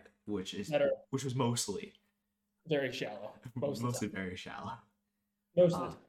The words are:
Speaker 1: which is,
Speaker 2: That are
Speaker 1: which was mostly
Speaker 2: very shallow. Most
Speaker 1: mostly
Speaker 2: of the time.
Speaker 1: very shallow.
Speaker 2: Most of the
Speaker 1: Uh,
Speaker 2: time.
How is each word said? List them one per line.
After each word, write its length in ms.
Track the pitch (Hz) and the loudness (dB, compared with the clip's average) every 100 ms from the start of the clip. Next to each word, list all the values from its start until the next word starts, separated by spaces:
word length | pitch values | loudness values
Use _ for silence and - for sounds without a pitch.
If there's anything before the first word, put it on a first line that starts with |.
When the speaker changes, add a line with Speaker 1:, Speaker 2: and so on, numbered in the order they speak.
| - _ | -12 _
Speaker 1:
which 300 | - 101 92 | -4 -4 -4
is, 140 | - 156 | -6 -2
Speaker 2:
That 120 | 147 | 2
are 100 | 139 135 - | 4 2 -2
Speaker 1:
which 140 | 135 | -4
was 100 | 139 | -2
mostly 580 | 123 117 120 - 92 - - _ _ _ _ _ _ 160 | 0 2 2 -2 -4 -8 -14 _ _ _ _ _ _ -2
Speaker 2:
very 260 | 147 135 | 0 0
shallow. 400 | 123 107 104 104 - 123 | -2 -6 -6 -12 -14 -12
Most 280 | 123 143 110 | -4 -2 -2
Speaker 1:
mostly 240 | 123 117 104 | -2 -2 -2
Speaker 2:
of 60 | |
the 40 | 101 | -2
time. 80 | 95 | -6
Speaker 1:
very 100 | 95 | -6
shallow. 360 | - - 98 - - _ _ _ _ _ _ 175 | -10 -10 -8 -10 -14 _ _ _ _ _ _ 6
Speaker 2:
Most 180 | 175 | 6
of 60 | - | 6
the 60 | - | -2
Speaker 1:
Uh, 40 | |
Speaker 2:
time. 80 | - | -8